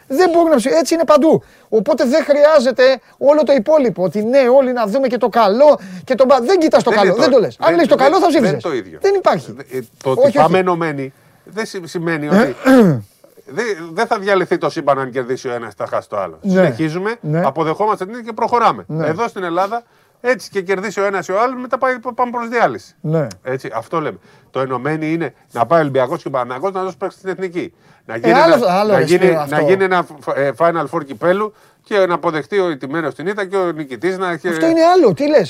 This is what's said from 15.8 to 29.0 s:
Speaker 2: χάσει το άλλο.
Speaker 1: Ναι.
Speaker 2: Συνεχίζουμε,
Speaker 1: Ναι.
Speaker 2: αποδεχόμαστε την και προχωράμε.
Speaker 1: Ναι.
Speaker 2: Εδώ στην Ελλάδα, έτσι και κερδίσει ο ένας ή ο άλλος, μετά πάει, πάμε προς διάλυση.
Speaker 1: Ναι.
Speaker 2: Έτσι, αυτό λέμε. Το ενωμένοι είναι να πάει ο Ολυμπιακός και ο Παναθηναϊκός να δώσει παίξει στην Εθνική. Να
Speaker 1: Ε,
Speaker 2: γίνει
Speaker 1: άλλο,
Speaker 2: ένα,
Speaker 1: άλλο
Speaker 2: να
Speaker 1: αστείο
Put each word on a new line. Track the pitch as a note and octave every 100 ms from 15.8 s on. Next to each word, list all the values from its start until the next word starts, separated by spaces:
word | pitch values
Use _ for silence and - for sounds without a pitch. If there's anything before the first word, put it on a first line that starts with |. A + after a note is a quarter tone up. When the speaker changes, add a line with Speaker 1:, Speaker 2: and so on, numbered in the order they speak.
| A#2+
Speaker 2:
χάσει | A2+ -
το | G#2
άλλο. | F2+ D#2+
Speaker 1:
Ναι. | G3
Speaker 2:
Συνεχίζουμε, | F#3 F3 A#2+ D#3+ E3 G3+ A#3
Speaker 1:
Ναι. | D3+ D#3+
Speaker 2:
αποδεχόμαστε | F3 D3 D#3 D#3 G#3+ G3 F#3
την | A#3+
και | A3+
προχωράμε. | A3+ A3+ A#3+ G#3+ F#3 E3+
Speaker 1:
Ναι. | D#3 D3+
Speaker 2:
Εδώ | E3 A#3
στην | G#3+
Ελλάδα, | F3+ E3+ G3 A#3 A#3 _ _ _
έτσι | A#3+ A#3+ -
και | G3
κερδίσει | F3+ F#3+ G#3+ G3+
ο |
ένας | G3+ F#3+ E3+
ή |
ο | F#3+
άλλος, | B3 B3+
μετά | B3 C4
πάει, | C4 B3+ B3
πάμε | A#3 B3
προς | A#3+ A#3
διάλυση. | A#3+ F3+ G2+ - _
Speaker 1:
Ναι. | D#3 D#3+ B2+ G2+
Speaker 2:
Έτσι, | C3 C3+ C#3+
αυτό | A2+ - E3+
λέμε. | D3 F#2+ _ _ _
Το | B2+
ενωμένοι | C3 B2+ C3+ D#3 D#3
είναι | E3 D3+ - _
να | A#2+ A#2
πάει | E3
ο |
Ολυμπιακός | D3 C3 B2+ E3
και | E3
ο |
Παναθηναϊκός | C3+ A#2+ B2+ F#3+
να | F#3+
δώσει | F#3 -
παίξει | F#3+ -
στην | F#3+
Εθνική. | F3+ F#3+ E3+ G2 _ _ _ -
Να |
Speaker 1:
Ε, | A2+
Speaker 2:
γίνει | A3+
Speaker 1:
άλλο, | B3+ E4
Speaker 2:
ένα, | D4 G#3
Speaker 1:
άλλο | F3+ G#3+
Speaker 2:
να |
Speaker 1:
αστείο | F#3+